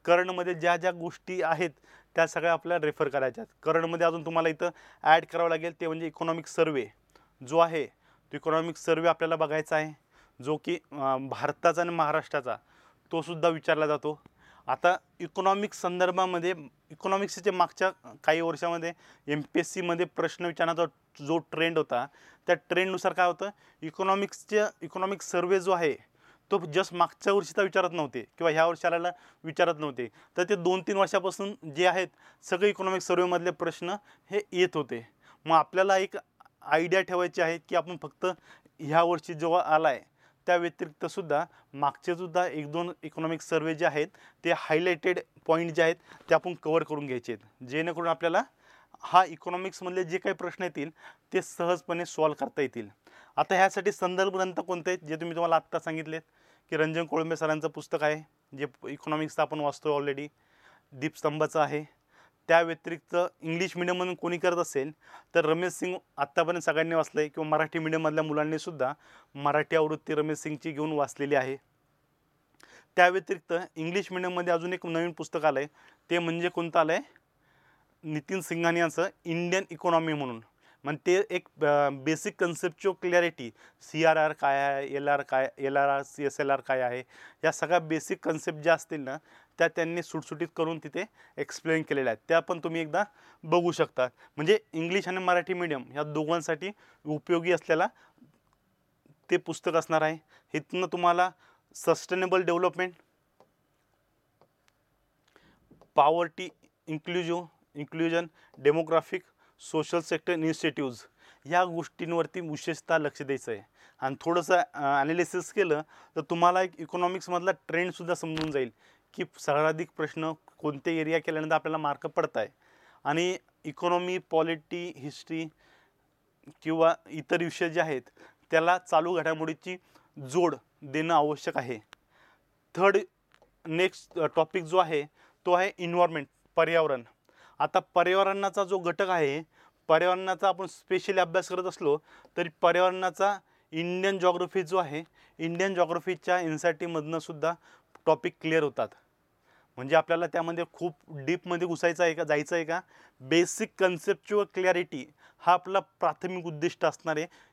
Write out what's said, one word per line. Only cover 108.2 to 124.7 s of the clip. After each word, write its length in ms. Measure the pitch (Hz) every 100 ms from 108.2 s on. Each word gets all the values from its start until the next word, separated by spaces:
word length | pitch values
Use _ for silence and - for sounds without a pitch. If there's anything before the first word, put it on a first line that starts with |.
| 170 - _ -
डेमोग्राफिक, 640 | 139 156 160 160 - 185 - _ _ _
सोशल 400 | - 160 147 175
सेक्टर 320 | 160 165 -
इनिशिएटिव्हज 640 | 170 160 156 160 139 139 117 - _ - _ 135
या 180 | 175
गोष्टींवरती 760 | 180 165 160 - 160 170 156 185
विशेषतः 580 | 165 147 - 160 - 160
लक्ष 240 | 147 -
द्यायचं 300 | 135 135 -
आहे. 100 | 104 98 _ - _
आणि 140 | 135 139
थोडंसं, 360 | 165 175 160 180
अ, 60 | -
ॲनालिसिस 800 | 147 139 143 139 170 170 180 160
केलं 300 | 208 185 147 151 - - -
तर 40 |
तुम्हाला 420 | 147 170 175 180
एक 80 | 185 170
इकॉनॉमिक्समधला 720 | 160 180 180 185 175 180 180
ट्रेंडसुद्धा 640 | 180 - 165 180 - 170
समजून 360 | 175 165 160 160
जाईल 200 | 139 123 - _ _ _
की 100 | - 175 -
सर्वाधिक 500 | - 147 156 160 175 -
प्रश्न 360 | 151 - 160 156 _ _
कोणते 380 | 151 139 170 165
एरिया 220 | 156 160
केल्यानंतर 360 | 156 156 156
आपल्याला 240 | 156 156 156
मार्क 280 | 151 143 156
पडत 300 | - 156 120
आहे. 120 | 104 - _ _ _ _
आणि 320 | 135 156 180 185 - _
इकॉनॉमी, 540 | 156 147 175 175 180 185
पॉलिटी, 760 | - 160 160 165 -